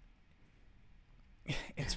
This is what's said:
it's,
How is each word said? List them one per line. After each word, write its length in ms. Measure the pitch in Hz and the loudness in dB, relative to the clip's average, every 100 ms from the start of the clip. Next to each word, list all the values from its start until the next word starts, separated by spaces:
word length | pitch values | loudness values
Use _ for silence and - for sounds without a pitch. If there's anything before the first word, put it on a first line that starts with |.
| - - - - - - - - - - - - - - - - - - | -16 -16 -18 -18 -18 -18 -18 -16 -16 -16 -16 -16 -16 -2 4 4 4 4
it's, 200 | - | 4